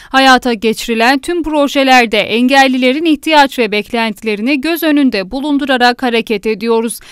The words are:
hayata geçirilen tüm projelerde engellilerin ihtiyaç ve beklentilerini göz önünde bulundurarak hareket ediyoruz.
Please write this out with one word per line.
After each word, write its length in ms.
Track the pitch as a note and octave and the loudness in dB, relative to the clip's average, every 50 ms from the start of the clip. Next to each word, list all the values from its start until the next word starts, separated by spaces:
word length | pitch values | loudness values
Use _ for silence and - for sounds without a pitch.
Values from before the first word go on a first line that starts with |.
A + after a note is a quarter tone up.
| - - | -12 -2
hayata 440 | - C4+ C4+ C4 B3+ A#3+ - B3+ A#3 | 0 2 4 4 4 4 2 -2 -4
geçirilen 680 | F#3+ - A3 A3+ - - A#3+ A3+ A3 A3+ B3+ C#4 C4+ | -2 -2 -2 -2 -2 -4 -4 -2 0 2 2 0 0
tüm 240 | - E4 F4 F4 D4 | -2 -4 -4 -4 -4
projelerde 760 | D#4 D#4 D4 C#4+ C4+ - C#4 C4+ C4 C4 B3+ A#3 G#3+ A3 G#3 | -2 0 0 0 0 0 0 2 4 4 4 4 2 0 -2
engellilerin 840 | - - G#3+ A#3 B3 B3+ C#4 C#4 C4+ C4 B3+ B3+ C4 B3 C4 D#4 E4+ | -2 0 0 0 2 2 4 4 4 2 2 0 0 0 0 0 0
ihtiyaç 540 | D#4+ D4+ - - D#4 D#4 D4 C#4 C4 - C4 | 0 0 0 0 2 4 4 4 2 0 -2
ve 120 | A3+ G3+ | -2 -2
beklentilerini 880 | G#3 G#3 G3+ - B3 A#3 A3+ A3 G#3 - A3 A3 G#3 G3+ A3 C4 D4+ C4 | -2 -4 -4 -4 -4 -4 -4 -4 -6 -6 -6 -6 -4 -4 -2 -2 -2 -2
göz 220 | C4 D#4+ E4+ D4 E4 | -2 -2 -2 -2 0
önünde 480 | D4+ D4 D4 C#4 B3+ A3 G3 F#3 F#3 | 0 2 2 2 2 0 -2 -4 -6
bulundurarak 720 | A#3+ C#4 C4+ D4+ C#4+ C4+ D4 C#4 C4 A#3+ B3 A#3+ B3 - C4 | -6 -6 -4 -2 -2 -2 0 0 0 2 2 0 0 0 -2
hareket 420 | B3 A#3 A3+ - - G#3+ G3 - | -2 -2 -2 -2 -2 -4 -4 -2
ediyoruz. 540 | A3 A3 F#3 A3+ A#3 A3+ A3+ A3+ A3+ - - - - | -4 -4 -4 -2 -2 0 0 -2 -4 -6 -10 -16 -20